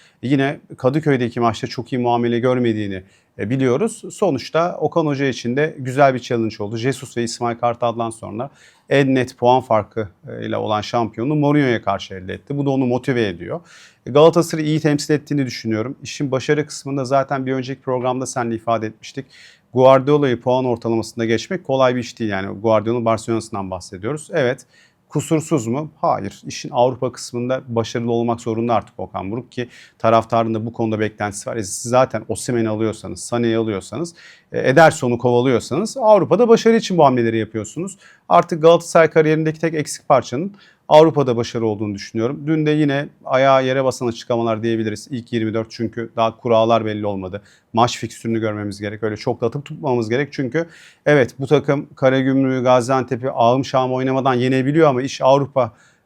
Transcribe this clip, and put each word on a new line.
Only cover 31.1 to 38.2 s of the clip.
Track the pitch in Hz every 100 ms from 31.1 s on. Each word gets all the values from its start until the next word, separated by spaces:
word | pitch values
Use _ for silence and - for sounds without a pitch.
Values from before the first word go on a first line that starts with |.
| 107 104 101 127
var. | 120
E, |
siz | 95 - 120
zaten | 123 127 110 110
Osimhen'i | 113 - 120 113
alıyorsanız, | 107 110 - 95 110
Sané'yi | - 120 117 113
alıyorsanız, | 110 98 - 117 170 - - - _
e, | 117 127
Ederson'u | 147 156 - 123 120
kovalıyorsanız | 127 120 131 113 - 143 214 269
Avrupa'da | 220 208 131 185 233
başarı | 226 226 226
için | - 175
bu |
hamleleri | 139 127 113 113
yapıyorsunuz. | 107 110 101 151 190 - - _